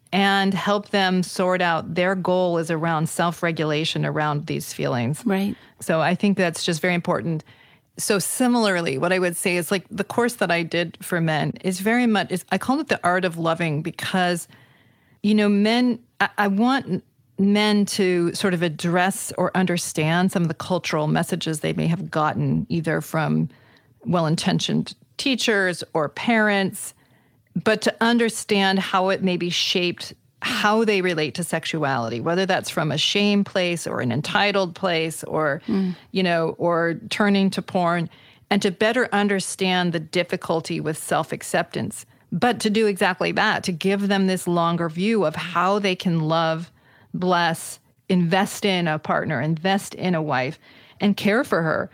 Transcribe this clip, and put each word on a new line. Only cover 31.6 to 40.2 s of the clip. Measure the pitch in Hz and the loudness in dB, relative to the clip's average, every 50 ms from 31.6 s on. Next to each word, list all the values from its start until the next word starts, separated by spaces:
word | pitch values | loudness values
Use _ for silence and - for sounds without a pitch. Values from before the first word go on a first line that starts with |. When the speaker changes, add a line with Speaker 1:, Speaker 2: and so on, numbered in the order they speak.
| - - - 160 147 139 135 123 117 113 117 120 | -4 -4 -4 -2 0 0 0 0 -2 -2 -4 -4
Speaker 1:
whether | 120 160 170 180 190 | -2 -2 0 0 0
that's | 180 190 147 110 - | 0 0 -2 -2 -4
from | - - 160 156 | -4 -2 -2 0
a | 135 151 | 0 0
shame | - - - 202 202 208 202 202 196 | 0 0 2 2 2 4 4 2 0
place | - - 196 180 175 175 160 - - | 0 0 -2 0 0 -2 -4 -4 -6
or | - 117 | -4 -2
an | 120 123 | -2 -2
entitled | 110 135 147 - - 202 196 208 196 196 190 175 170 | -2 -2 -2 -2 0 2 2 2 2 0 0 -2 -4
place | - - 185 170 160 160 165 156 - - | -4 -2 -2 0 0 -2 -4 -6 -8 -10
or, | - - 156 156 147 139 160 - - | -4 -2 -2 0 0 -2 -4 -4 -2
Speaker 2:
Mm. | 220 196 196 180 180 - - - | 0 0 0 0 -2 -6 -12 -6
Speaker 1:
you | - 190 | -2 0
know, | 190 180 170 165 165 160 - - | 0 2 2 2 0 0 -2 -2
or | - 170 170 165 170 170 165 - - - | 0 0 2 2 2 0 -2 -4 -6 -8
turning | - - 214 202 202 196 196 190 | -2 2 2 4 4 4 4 2
to | - - | 0 -2
porn, | 185 - - 190 180 170 170 175 165 165 - - - - - _ _ _ | -8 -4 -2 0 2 2 2 0 -2 -4 -8 -16 -20 -20 -20 _ _ _
and | 202 202 | 0 2
to | - 202 | 2 0
better | 175 - 214 214 233 254 240 - - | 0 2 2 2 2 2 0 2 2
understand | 202 208 202 202 190 180 - - - 190 185 180 180 180 175 165 | 0 2 2 0 0 -2 -4 -6 -2 0 0 2 2 2 0 -2
the | 170 | -2
difficulty | 160 156 - 180 | -6 -2 -2 -2